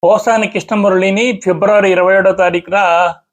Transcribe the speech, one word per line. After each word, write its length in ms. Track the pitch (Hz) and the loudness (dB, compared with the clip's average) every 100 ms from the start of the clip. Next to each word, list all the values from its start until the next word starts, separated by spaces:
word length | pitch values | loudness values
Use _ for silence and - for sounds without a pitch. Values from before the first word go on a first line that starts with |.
| 175 | 2
పోసాని 400 | 208 240 226 208 | 2 0 -2 -2
కృష్ణమురళిని 920 | 185 175 214 202 190 190 196 240 202 | -6 -4 -2 0 0 0 -2 -2 -4
ఫిబ్రవరి 480 | 190 170 202 208 196 | -4 -2 2 2 2
ఇరవై 240 | 180 180 190 | 2 2 2
ఏడో 160 | 190 | 0
తారీఖున 800 | 190 175 175 175 196 190 170 175 - _ | 0 0 -2 -4 -2 0 0 0 -4 _